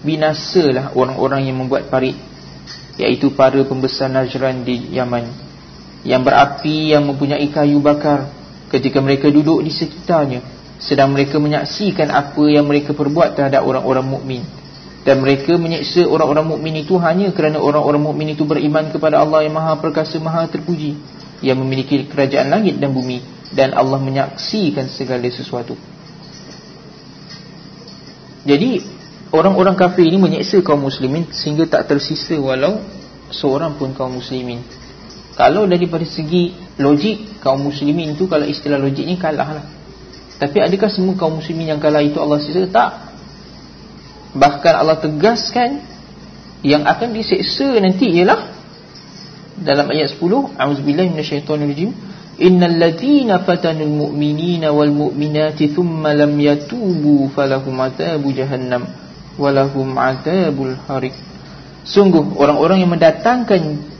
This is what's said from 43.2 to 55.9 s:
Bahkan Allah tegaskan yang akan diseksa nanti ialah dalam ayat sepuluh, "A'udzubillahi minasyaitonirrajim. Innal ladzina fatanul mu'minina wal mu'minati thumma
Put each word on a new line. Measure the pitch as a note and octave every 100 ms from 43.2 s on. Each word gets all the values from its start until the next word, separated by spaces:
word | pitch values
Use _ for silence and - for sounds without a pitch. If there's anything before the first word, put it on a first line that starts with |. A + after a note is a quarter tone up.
| - - - - - - - - - - -
Bahkan | C3 C#3+ D3 E3+ D#3
Allah | D#3 D#3
tegaskan | D#3 D3+ G3 A#3 - A#3+ B3 C#4+ - - - - - - - -
yang | C#3 D3 D3
akan | - A#3+
diseksa | A3 G#3+ F#3 - - C#4 A#3
nanti | F#3+ F#3 A3+ E3+
ialah | F#3+ A4 - - - - - - - - - - - -
dalam | D3+ C#3+ C#3+
ayat | D3 C#3 -
sepuluh, | E3 B3 C#4 -
"A'udzubillahi | C3+ C#3 C#3+ D3 F#3
minasyaitonirrajim. | D#3 D3+ C#3+ C#3 D3+ D3 C#3+ F#3+ - - - - -
Innal | F3+ F3+ F3 E3
ladzina | E3+ E3 C4+ D4 A#3+ F#3
fatanul | F#3+ F3 E3 D#3+ D3+ D3 D3
mu'minina | D3 D3+ D3+ E3+ F3 D#3
wal | D3 D3
mu'minati | D3 D3 C3 D3+ D3+ D#3 D3+ D3+ D3+
thumma | F3